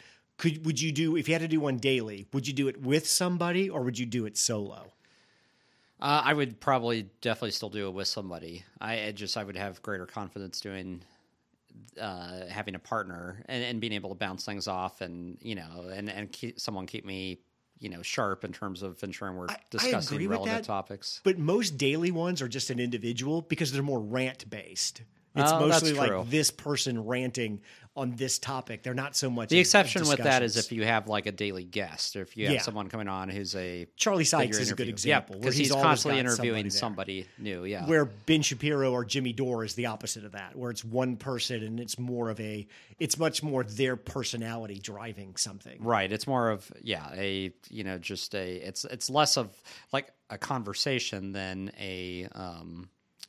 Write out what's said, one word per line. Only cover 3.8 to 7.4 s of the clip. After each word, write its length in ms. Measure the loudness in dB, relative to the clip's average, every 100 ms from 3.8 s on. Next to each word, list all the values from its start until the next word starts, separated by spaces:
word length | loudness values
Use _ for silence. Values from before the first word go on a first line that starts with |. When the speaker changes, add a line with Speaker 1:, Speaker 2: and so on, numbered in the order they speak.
Speaker 1:
would 160 | -2 -2
you 80 | -2
do 220 | -2 -2
it 100 | 0
solo? 560 | 0 0 -4 -8 -18 _ _ _ _ _ _ _ _ _ _ _
Speaker 2:
Uh, 200 | 2 4
I 100 | 4
would 280 | 4 2 0
probably 480 | 2 4 4 0 -2 _
definitely 320 | -2 0